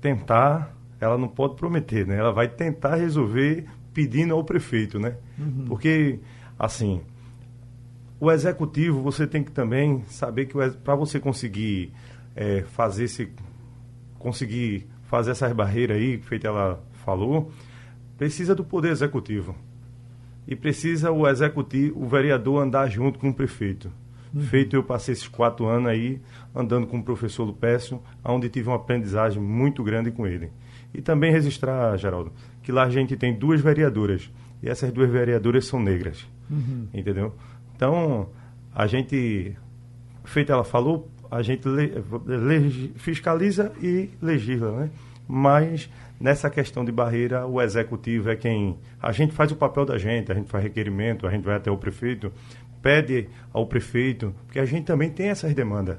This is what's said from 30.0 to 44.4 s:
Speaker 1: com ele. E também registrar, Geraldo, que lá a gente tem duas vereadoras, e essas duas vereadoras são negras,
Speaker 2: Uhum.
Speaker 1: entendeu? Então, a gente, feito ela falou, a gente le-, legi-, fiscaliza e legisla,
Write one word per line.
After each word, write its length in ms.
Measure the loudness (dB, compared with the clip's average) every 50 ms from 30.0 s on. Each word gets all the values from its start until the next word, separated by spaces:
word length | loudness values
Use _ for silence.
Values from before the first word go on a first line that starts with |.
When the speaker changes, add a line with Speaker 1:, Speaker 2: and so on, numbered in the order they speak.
| -2 -2
Speaker 1:
com 160 | -4 -4 -4
ele. 240 | -4 -4 -4 -8 -10 -14 -16 -20 -20 -20 -20 -20 -14 -12
E 80 | -8
também 300 | -2 0 2 4 6 6 6
registrar, 640 | 6 4 2 0 -2 -2 -2 0 2 2 2 2
Geraldo, 360 | 2 0 -2 -2 -2 -6 -8 -10 -16 -20 -20 -20 -16 -6
que 80 | 0 4
lá 120 | 4 4
a 60 | 4
gente 260 | 4 2 2 0 0
tem 180 | -2 0 0 0
duas 260 | 0 2 4 4 6
vereadoras, 680 | 6 4 4 6 4 2 4 2 2 2 2 0 -2 -8 -18 -20 -20 -20 -18 -8 -6
e 60 | -6
essas 240 | -4 -2 -2 -4 2
duas 180 | 4 4 4
vereadoras 560 | 6 4 4 4 4 4 4 4 4 4 2
são 140 | 2 -2 0
negras, 460 | 2 2 2 0 0 -4 -8 -10 -16 -18 -20 -20 -10 -6
Speaker 2:
Uhum. 380 | -4 -2 -2 -2 -4 -6 -8 -8 -8
Speaker 1:
entendeu? 420 | -6 -4 -2 -2 -2 -2 -4 -6 -10 -20 -20 -20 -20 -20 -20 -4
Então, 520 | 0 2 2 2 2 2 0 0 -2 -4 -6 -10 -20 -20 -20 -20 -20 -20 -14 -2
a 120 | 0 0
gente, 720 | 2 2 0 0 0 0 0 0 0 0 -2 -4 -4 -8 -12 -16 -20 -20 -20 -20 -20 -20 -20 -20 -20 -20 -20 -18
feito 280 | -2 0 0 2 4 4
ela 100 | 2 2
falou, 440 | 2 2 2 2 2 0 0 -4 -10 -18 -20 -14 -6
a 120 | -4 -2 0
gente 240 | 0 -2 0 0
le-, 260 | 0 2 2 2 0 0 -4 -6 -6 -6 -8 -4
legi-, 680 | -4 -2 0 2 4 4 4 4 2 0 -2 -6 -8 -10
fiscaliza 760 | -8 -6 -4 -4 -2 0 0 2 2 2 2 2 2 0 -2 -2 -4 -2
e 280 | 0 0 0 -2 -4 -8 -6 -2
legisla, 500 | 0 0 0